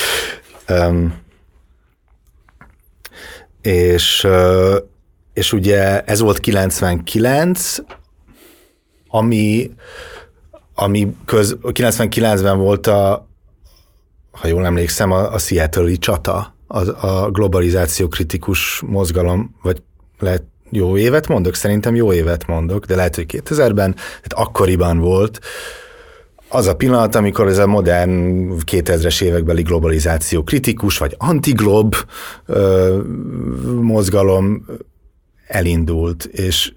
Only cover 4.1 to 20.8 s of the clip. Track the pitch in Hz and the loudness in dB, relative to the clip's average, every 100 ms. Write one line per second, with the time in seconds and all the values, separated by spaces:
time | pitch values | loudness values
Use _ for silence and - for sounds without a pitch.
4.1 | - 98 92 90 92 95 98 - _ _ | 0 2 4 4 4 4 2 -2 _ _
5.1 | _ _ - 98 107 95 101 98 98 - | _ _ -4 -2 0 2 2 2 0 -2
6.1 | 107 110 95 - 98 95 - 92 85 85 | 0 2 0 0 0 0 0 -2 -2 -2
7.1 | 110 120 139 175 180 - - - - _ | 0 2 2 0 -2 -4 -8 -12 -20 _
8.1 | _ _ - - _ _ _ _ _ _ | _ _ -20 -20 _ _ _ _ _ _
9.1 | 110 113 110 107 110 131 - - - - | 0 2 2 2 0 -2 -10 -20 -20 -20
10.1 | - - _ - - _ - 101 101 101 | -20 -20 _ -20 -20 _ -4 0 0 0
11.1 | - - 110 101 - 120 120 120 110 110 | -4 -2 0 2 -2 -6 -2 0 0 0
12.1 | - 113 104 98 95 95 101 95 101 98 | 0 2 2 2 2 2 2 2 2 2
13.1 | 101 - _ _ _ _ _ _ _ _ | 0 -6 _ _ _ _ _ _ _ _
14.1 | _ _ - 85 85 90 87 85 - 101 | _ _ -8 -2 0 0 0 -2 0 0
15.1 | 92 104 104 - 87 80 92 87 90 - | 2 0 -2 -2 0 0 0 0 0 -2
16.1 | 98 - 90 - - - 104 95 - 98 | -2 -2 -4 -6 -14 -10 -4 -4 -2 -2
17.1 | 95 101 98 101 92 87 90 85 - 87 | 0 -2 0 0 2 2 2 0 -2 -4
18.1 | - 82 85 - 92 - - 139 98 87 | -4 -6 -6 -4 -4 -4 -6 -4 -2 -2
19.1 | 87 87 90 113 - 90 - - _ _ | 0 0 0 -4 -6 -4 -4 -6 _ _
20.1 | - 95 90 - _ - 107 | -6 -2 -2 -4 _ -8 -2